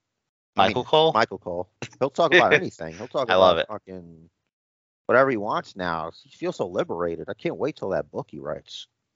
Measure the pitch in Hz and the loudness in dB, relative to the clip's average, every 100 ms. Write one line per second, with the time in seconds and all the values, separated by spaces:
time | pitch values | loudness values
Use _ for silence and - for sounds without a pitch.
0 | _ _ _ _ _ - 95 110 120 156 | _ _ _ _ _ 0 0 0 2 4
1 | 160 110 113 92 98 87 90 _ - - | 4 4 0 -2 -10 -8 -10 _ -16 -6
2 | 135 - 165 175 113 147 117 - 80 82 | -4 0 4 6 6 4 0 -10 -12 -12
3 | 113 147 127 92 92 82 - 104 - 92 | -8 -4 0 6 6 6 0 -8 -14 -18
4 | 85 82 82 _ _ _ _ _ _ _ | -18 -20 -20 _ _ _ _ _ _ _
5 | - 120 135 113 104 156 - 98 90 82 | 2 4 4 2 -4 -6 -8 -8 -6 -4
6 | 82 - _ - 175 - 98 98 170 87 | -6 -12 _ -10 -8 -6 -6 -4 -4 -4
7 | 87 80 85 - 170 95 127 - 101 82 | -4 -6 -10 -8 -8 -4 -6 -6 -6 -4
8 | 73 110 - 73 69 73 - - - _ | -6 -10 -12 -12 -10 -10 -12 -20 -20 _
9 | _ | _